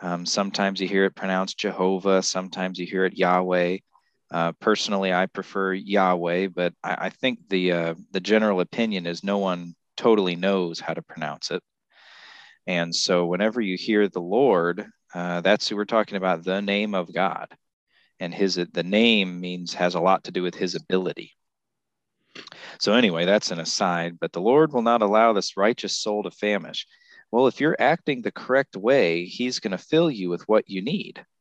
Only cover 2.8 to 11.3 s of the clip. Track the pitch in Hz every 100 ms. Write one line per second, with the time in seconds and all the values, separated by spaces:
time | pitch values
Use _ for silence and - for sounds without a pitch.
2.8 | 87 95 95 - 90 90 92 90 87 95
3.8 | _ _ _ _ _ 85 85 82 - 107
4.8 | - 101 95 90 92 - - 101 95 95
5.8 | 98 98 92 90 85 87 95 90 87 -
6.8 | - 95 92 - 131 120 - 95 90 85
7.8 | 82 82 - 95 92 110 107 92 90 -
8.8 | 113 98 85 82 101 101 98 87 87 -
9.8 | _ - 120 110 92 85 95 98 87 82
10.8 | - 82 - - 76